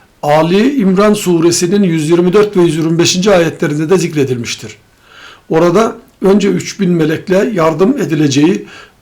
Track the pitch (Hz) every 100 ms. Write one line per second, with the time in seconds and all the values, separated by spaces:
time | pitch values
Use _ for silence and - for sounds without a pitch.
0 | _ - 147 151 160 196 254 285 190 185
1 | 214 208 180 170 170 165 180 202 190 160
2 | 151 170 180 202 208 190 170 156 160 165
3 | 165 180 202 185 165 - 165 147 156 185
4 | 165 147 127 123 113 - 110 - _ _
5 | _ - - - - 160 175 180 233 -
6 | - - 185 202 190 180 - - 185 175
7 | 156 151 - 185 247 196 160 156 190 285
8 | 165 151 147 131 156 202 - - - -